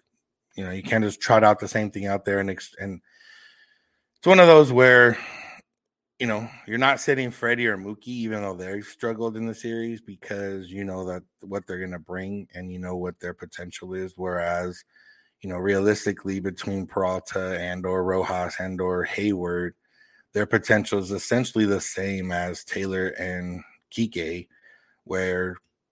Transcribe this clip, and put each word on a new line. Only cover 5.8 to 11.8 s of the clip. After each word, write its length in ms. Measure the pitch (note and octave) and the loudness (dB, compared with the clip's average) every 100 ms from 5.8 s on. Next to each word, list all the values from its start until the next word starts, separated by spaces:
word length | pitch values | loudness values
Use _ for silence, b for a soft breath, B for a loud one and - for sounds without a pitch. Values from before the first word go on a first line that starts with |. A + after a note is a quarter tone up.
| _ _ _ - | _ _ _ -6
you 80 | A#2+ | -4
know, 220 | G#2+ A2+ B - | -4 -6 B -8
you're 120 | A#2 | 0
not 220 | C3+ C3 | 2 2
sitting 300 | - C3+ B2 | 0 0 -2
Freddie 360 | - A#2 A#2+ A#2 | -4 -2 0 0
or 100 | G2 | -2
Mookie, 320 | G2 G#2 A#2+ | -8 -12 -12
even 340 | B2 A2+ G#2+ | -8 -6 -6
though 120 | G2+ | -6
they've 300 | F2+ F#2 G2+ | -8 -8 -10
struggled 520 | G2+ - A#2 A2 A2+ A2 | -12 -8 -6 -4 -6 -4
in 100 | A2+ | -8
the 80 | |
series, 460 | A2+ A#2 A#2 A#2 A2+ | -8 -8 -6 -6 -8
because 720 | - F#2+ - G2+ G2 G2 F2+ | -14 -16 -12 -8 -8 -8 -10
you 140 | G2 | -10
know 200 | G2 F#2 F#2 | -8 -8 -8
that 160 | F2+ F2+ _ | -10 -12 _
what 260 | G2 G2 F#2 | -12 -10 -10
they're 140 | F#2 | -10